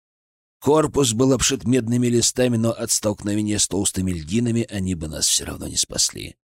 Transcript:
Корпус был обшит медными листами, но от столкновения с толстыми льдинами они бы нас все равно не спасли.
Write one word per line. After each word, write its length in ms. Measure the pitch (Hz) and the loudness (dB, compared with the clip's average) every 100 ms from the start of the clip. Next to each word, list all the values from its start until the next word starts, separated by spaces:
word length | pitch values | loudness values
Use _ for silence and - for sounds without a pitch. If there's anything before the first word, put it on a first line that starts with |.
| _ _ _ _ _ _ | _ _ _ _ _ _
Корпус 500 | - 156 147 139 131 | 2 4 4 2 0
был 200 | 110 131 | 4 4
обшит 320 | 127 - 131 90 | 4 2 0 2
медными 420 | 143 117 123 123 | 2 2 0 2
листами, 480 | 120 - - 127 117 | 2 2 2 2 2
но 160 | 113 | 0
от 200 | 107 113 | 0 -2
столкновения 680 | - 107 101 101 104 107 104 | -2 -2 -2 -2 -2 0 0
с 100 | - | 0
толстыми 440 | 90 101 - 92 | 0 -2 -2 -2
льдинами 540 | 87 76 110 120 113 110 | -4 -4 -2 0 0 -2
они 260 | 104 92 90 | -4 -4 -4
бы 140 | 78 | -6
нас 180 | 73 - | -4 -2
все 180 | - - | -2 -4
равно 220 | 78 - | -8 -6
не 80 | - | -4
спасли. 640 | - - - - - - _ | -4 -2 -2 -4 -12 -16 _